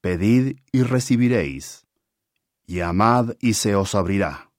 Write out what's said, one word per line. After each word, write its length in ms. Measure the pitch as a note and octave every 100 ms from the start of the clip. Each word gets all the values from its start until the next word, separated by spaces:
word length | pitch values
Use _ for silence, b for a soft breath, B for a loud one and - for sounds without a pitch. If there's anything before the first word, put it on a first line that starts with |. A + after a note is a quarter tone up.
Pedid 580 | F#2 F2+ G2 A#2+ C3 - _
y 100 | C3
recibiréis. 1040 | B2 B2+ B2 A#2+ B2 A#2+ D2+ C#2 - - _ _ _ _ _ _ _ _ _
Llamad 680 | F2 E2+ F2 A2 B2 A#2+ A#2
y 140 | B2
se 200 | G#2+ A2
os 200 | G2+ G2
abrirá. 560 | G2+ F2+ G2 F2+ C#2+ -